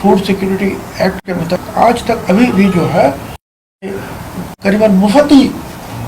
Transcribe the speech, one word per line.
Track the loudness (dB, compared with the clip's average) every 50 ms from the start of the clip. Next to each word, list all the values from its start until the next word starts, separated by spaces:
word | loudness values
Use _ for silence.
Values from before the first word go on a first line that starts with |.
फूड | 2 2 2 2 2
सिक्योरिटी | 0 -2 -2 -2 -2 -2 -2 -2 -2 -4 -4 -10 -14 -6 -4 -2
एक्ट | -2 -2 -6 -8
के | -8 -6
मुताबिक | -6 -4 -4 -4 -6 -6 -6 -2 2
आज | 2 2 2 0 -2 -4
तक | -4 -4 0 0
अभी | 2 4 4 4
भी | 4 2 2 4
जो | 2 2 0
है | 0 2 2 2 2 0 -2 -10 -14 -16 -18 -20 _ _ _ _ _ _ _ -12 -10 -10 -10 -10 -12 -12 -14 -14 -12 -12 -12 -12 -12 -12 -4 -2
करीबन | 0 2 2 4 4
मुफ्त | 4 4 4 4 4 4 4 6
ही | 6 6 6 4 0 -6 -12 -14 -14 -16 -14 -14 -12 -10 -10